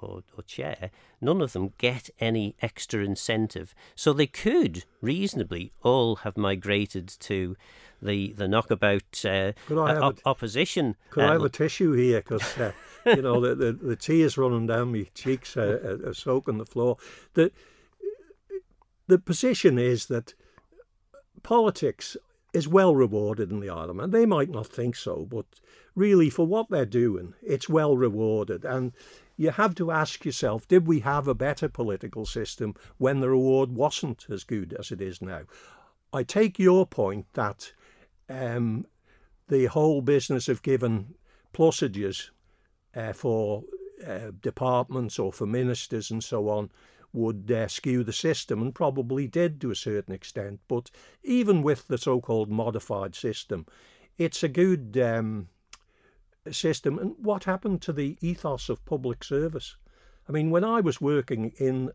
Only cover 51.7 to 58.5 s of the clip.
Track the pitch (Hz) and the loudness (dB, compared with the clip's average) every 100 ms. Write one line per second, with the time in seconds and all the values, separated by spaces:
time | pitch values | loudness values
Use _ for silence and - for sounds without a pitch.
51.7 | 139 - 123 - 127 - 113 104 107 117 | 0 -2 -2 0 0 0 -2 0 -2 -2
52.7 | 107 - 104 98 - 120 107 - 95 - | -4 -4 -6 -6 -6 -6 -6 -6 -8 -8
53.7 | - - _ _ - 165 - 156 135 185 | -20 -20 _ _ -4 -4 -2 -2 4 4
54.7 | 170 113 120 120 113 110 107 87 _ _ | 2 0 0 2 2 -2 -4 -10 _ _
55.7 | - _ _ _ _ _ _ - 139 165 | -20 _ _ _ _ _ _ -12 -2 -2
56.7 | 151 - 143 190 - 214 202 196 185 214 | 0 -2 -2 -4 -4 -2 -2 -2 -4 -2
57.7 | 180 - 147 139 - 165 170 156 | -4 -4 -4 -4 -4 -6 -4 -4